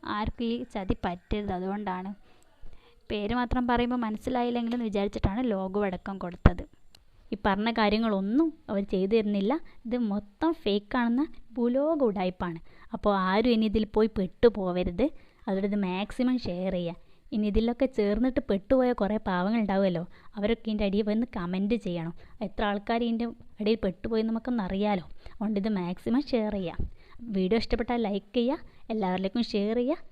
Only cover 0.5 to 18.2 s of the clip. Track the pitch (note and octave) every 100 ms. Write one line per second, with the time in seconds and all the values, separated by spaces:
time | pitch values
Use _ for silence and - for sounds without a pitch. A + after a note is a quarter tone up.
0.5 | A#3 B3 A3 F#3+ A#3 G3 F3 _ G#3+ G3+
1.5 | F3+ F#3 G3+ G3+ F#3 F#3+ G3+ - - -
2.5 | _ - - - - _ G#3 G#3 B3 A#3+
3.5 | B3+ B3 A#3+ A#3+ B3 A3+ G#3+ - B3+ A#3+
4.5 | A#3+ A#3 B3 A3+ G3 G3+ A3+ G#3+ G3+ B3+
5.5 | G3 F#3+ F#3+ G3+ F3+ - G3 F#3 F3 -
6.5 | F3 - - - - - - - G#3+ G#3+
7.5 | G3 A3 A3+ G#3 G#3+ A3+ G3 G3 B3 D#4+
8.5 | - - G3+ G3 G3 F#3+ A3+ G#3 G3+ G3
9.5 | D4+ - - A#3 B3 A3+ G3+ - _ D#4+
10.5 | E4 - G3+ G3+ B3+ A#3 A#3+ D#4 - -
11.5 | - A#3+ B3+ D4 E4 B3 G3+ F#3 F3+ F3+
12.5 | E3 - - - G#3 G#3 G3 F#3 G3 A#3+
13.5 | A3+ A3 G#3+ G#3 - A3 - F#3 - A#3
14.5 | G#3+ F#3 F3 F3+ F3 C#4 - - _ -
15.5 | F#3+ G3 G#3 F#3+ F3+ G#3 - B3+ B3+ G#3
16.5 | F3 F#3 F#3 E3+ E3 - - - A3+ G#3
17.5 | G3+ A3+ A#3 C4 - G3+ G#3